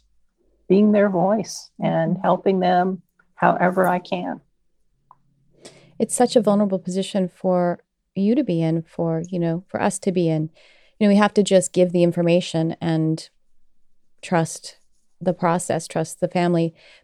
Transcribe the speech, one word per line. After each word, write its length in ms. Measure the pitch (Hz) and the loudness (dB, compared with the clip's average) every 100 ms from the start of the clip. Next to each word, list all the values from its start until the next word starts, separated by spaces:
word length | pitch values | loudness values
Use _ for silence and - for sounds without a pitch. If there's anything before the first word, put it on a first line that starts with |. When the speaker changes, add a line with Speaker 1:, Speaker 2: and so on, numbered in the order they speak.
| _ _ _ _ _ _ - | _ _ _ _ _ _ 0
Speaker 1:
being 240 | 185 208 | 4 4
their 160 | 208 202 | 4 2
voice 600 | 185 175 214 - - - - | 2 0 0 -4 -12 -18 -8
and 340 | 165 165 165 180 | -4 -2 -2 -2
helping 380 | 180 175 196 190 | 0 0 0 0
them 420 | 180 180 185 190 _ _ _ | 2 0 0 -4 _ _ _
however 520 | - 175 175 175 185 180 | -2 0 2 0 2 0
I 120 | 180 | 0
can. 420 | 180 185 180 143 _ _ _ _ _ _ _ _ _ _ _ _ - - _ - | -4 -8 -8 -10 _ _ _ _ _ _ _ _ _ _ _ _ -20 -20 _ -6
Speaker 2:
It's 160 | 220 | -4
such 220 | - 247 247 | 0 2 2
a 40 | |
vulnerable 380 | 214 202 208 190 | 2 2 2 -2
position 500 | 180 185 185 202 180 | -6 -6 -4 -2 -4
for 520 | - 185 180 175 175 _ _ _ | -4 -2 0 0 -4 _ _ _
you 200 | - 202 | -2 0
to 100 | 247 | 0
be 160 | 240 165 | 0 0
in, 200 | 160 165 | 0 -2
for, 400 | 165 - 165 160 175 | -4 -6 -4 -4 -4
you 100 | 185 | -4
know, 260 | 170 165 - | -2 -4 -6
for 120 | 220 | -4
us 180 | 202 - | -4 -2
to 120 | - | -4
be 160 | 180 165 | 0 0
in, 220 | 156 156 _ _ _ _ - 208 | 0 -4 _ _ _ _ -2 2
we 80 | 202 | 4
have 180 | 208 | 4
to 80 | 208 | 2
just 300 | 196 190 175 | 4 4 2
give 200 | - 180 | 2 2
the 100 | 175 | 4
information 760 | 175 170 170 175 175 165 165 - | 2 2 2 2 0 -2 -2 -2
and 480 | 165 160 160 160 - _ _ - - _ - _ _ _ | -2 0 0 -2 -6 _ _ -20 -20 _ -20 _ _ _
trust 560 | - 175 160 - - - _ _ _ - | -4 -2 -2 -6 -16 -20 _ _ _ -10
the 120 | 185 | -6
process, 520 | 175 175 170 - 165 - | -2 0 0 -2 -4 -4
trust 320 | 170 160 - | -6 -6 -4
the 80 | 170 | -4
family. 460 | 185 175 170 165 - - - | 0 0 2 0 -4 -20 -12